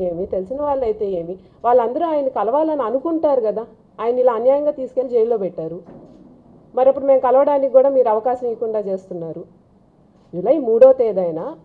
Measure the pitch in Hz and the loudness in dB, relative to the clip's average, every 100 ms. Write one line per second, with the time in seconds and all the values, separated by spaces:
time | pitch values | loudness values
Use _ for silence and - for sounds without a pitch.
0 | 180 170 196 196 190 269 294 277 233 214 | -4 -6 -6 -6 -6 -6 -4 -2 -4 -4
1 | 202 185 165 185 - _ 233 247 226 269 | -4 -6 -8 -12 -16 _ 0 2 2 -2
2 | 330 302 269 240 208 277 320 302 220 262 | -2 -2 -4 -4 -2 0 0 -2 -2 -4
3 | 339 320 311 269 214 202 233 - _ - | -2 -2 0 0 0 -4 -8 -16 _ -8
4 | 220 254 254 220 240 277 294 294 262 - | -4 0 2 2 2 2 0 -4 -6 -6
5 | 254 240 220 233 185 175 160 170 - - | -2 0 0 0 -4 -8 -10 -10 -16 -20
6 | - - - - _ - _ 240 262 277 | -20 -20 -20 -20 _ -20 _ 0 2 2
7 | 277 262 254 254 285 285 269 254 269 269 | 2 2 4 4 4 2 4 4 4 4
8 | 240 214 247 247 247 220 226 214 196 190 | 2 0 -2 -4 -4 -6 -4 -4 -4 -6
9 | - 180 165 160 - _ _ _ _ _ | -8 -12 -10 -12 -16 _ _ _ _ _
10 | _ _ _ 170 180 320 240 226 262 262 | _ _ _ -4 0 0 2 6 8 8
11 | 233 196 175 160 226 320 | 2 0 -2 -4 -8 -12